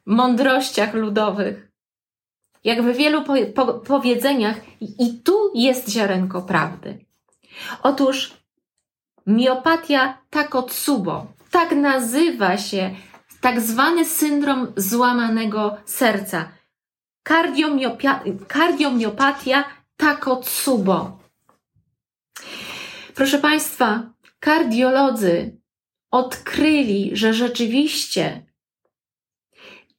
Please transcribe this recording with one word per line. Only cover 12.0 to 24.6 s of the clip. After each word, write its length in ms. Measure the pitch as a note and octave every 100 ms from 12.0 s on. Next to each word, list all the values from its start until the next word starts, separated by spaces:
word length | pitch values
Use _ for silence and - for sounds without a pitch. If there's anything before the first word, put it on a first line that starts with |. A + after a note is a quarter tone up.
| A3+ C4 E4+ B3 F#3+ G3+
się 380 | - G3 F#3+ - - - _ -
tak 200 | B3+ A#3
zwany 440 | A3 A3+ D4 E4+
syndrom 680 | D#4+ - D4+ D4 C#4+ C4 B3 -
złamanego 1000 | F#3+ A#3+ B3 B3 A3+ A3 A3 G#3+ G#3 G#3
serca. 640 | - - A#3+ G3+ G3 E3+ E3 - _ _ _ _ _ _
Kardiomiopa-, 1200 | - E4 E4+ C4+ D#4 C#4 B3+ - F3 - - F#3 -
kardiomiopatia 1160 | C#4 E4+ C#4 D4 B3 A3 G#3+ C#4 C#4 B3+ C4+ C#4 - _ -
Takotsubo. 1200 | D4+ C#4+ C4+ B3+ - - C#4+ A#3+ F#3+ F3 C3 - _ _ _ _ _ _ _ _ _ _ _ - - - - - - - -
Proszę 240 | - C#4 C#4+
Państwa, 720 | D4+ D4+ - - A#3 A3 - - _ _
kardiolodzy 1200 | D4+ D#4